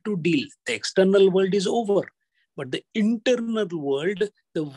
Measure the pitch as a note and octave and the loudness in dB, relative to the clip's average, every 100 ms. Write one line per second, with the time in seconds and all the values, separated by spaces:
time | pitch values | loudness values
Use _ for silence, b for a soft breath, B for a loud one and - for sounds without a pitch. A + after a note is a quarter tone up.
0 | G#3+ F#3+ E3+ D3 - - - A2+ - F#3+ | -6 -2 0 0 -2 -8 -8 -6 -2 2
1 | F#3+ G3 F#3+ F#3+ F#3+ G3 F#3+ A#3 G3+ F#3+ | 4 6 6 4 2 0 0 -2 0 0
2 | - _ _ _ _ - C3 D#3+ - A3 | -2 _ _ _ _ -12 -8 -8 -6 -2
3 | G#3+ A3+ B3+ A#3+ A#3 A3 G3 E3+ C#3 C#3 | 0 0 0 0 0 -4 -4 -4 -2 -2
4 | F3 F#3+ C#3 - _ E3 D3 | -2 -2 -4 -6 _ -6 -6